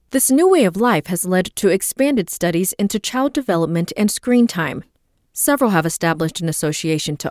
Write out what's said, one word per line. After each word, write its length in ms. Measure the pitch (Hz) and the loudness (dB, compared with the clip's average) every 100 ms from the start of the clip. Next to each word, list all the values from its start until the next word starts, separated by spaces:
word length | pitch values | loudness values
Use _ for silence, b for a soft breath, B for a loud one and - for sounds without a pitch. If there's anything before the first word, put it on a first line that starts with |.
| _ | _
This 180 | 262 - | -2 2
new 180 | 269 370 | 4 6
way 160 | 370 | 4
of 140 | 202 175 | 4 2
life 300 | 240 220 - | 2 0 0
has 180 | 180 185 | -4 0
led 280 | 185 185 - | 0 0 0
to 120 | 196 | 0
expanded 600 | 190 - - 277 269 170 | 2 0 -2 0 0 -2
studies 420 | - 175 170 185 - | -4 -2 0 -2 -2
into 200 | 202 214 | -2 -2
child 360 | - 254 277 | -4 -2 -2
development 580 | 277 262 170 160 170 175 - | -2 -2 0 0 -2 -2 0
and 120 | 208 | -2
screen 360 | - - 247 240 | 0 0 4 4
time. 360 | 180 151 160 - _ _ _ _ | 0 -6 -6 -12 _ _ _ _
Several 380 | - - 285 240 | -4 0 2 2
have 120 | 185 | 2
established 560 | 160 - 165 160 160 - | 0 -2 -2 0 -2 -4
an 80 | 165 | -4
association 720 | 156 156 151 160 156 - 147 | -2 -4 -2 -2 -2 -4 -6
to 120 | - | -6